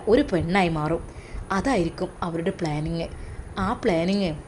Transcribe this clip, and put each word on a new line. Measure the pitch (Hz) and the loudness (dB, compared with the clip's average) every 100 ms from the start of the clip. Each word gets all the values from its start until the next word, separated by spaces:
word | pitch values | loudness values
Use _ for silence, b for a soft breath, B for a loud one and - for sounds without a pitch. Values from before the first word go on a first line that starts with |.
| - | 4
ഒരു | 254 285 | 4 4
പെണ്ണായി | 170 165 196 175 160 | 2 2 4 4 2
മാറും. | 151 165 - B B B B 190 | 0 -2 -4 B B B B 0
അതായിരിക്കും | 277 220 165 - 180 - 175 | 2 2 2 -2 -6 -4 -4
അവരുടെ | 165 170 - | -2 -2 -2
പ്ലാനിങ്. | 160 151 160 165 165 B B B B - 190 | -2 -2 -2 -4 -6 B B B B -2 -2
ആ | 247 | 0
പ്ലാനിങ് | 240 165 175 202 180 147 | 2 4 4 2 0 -2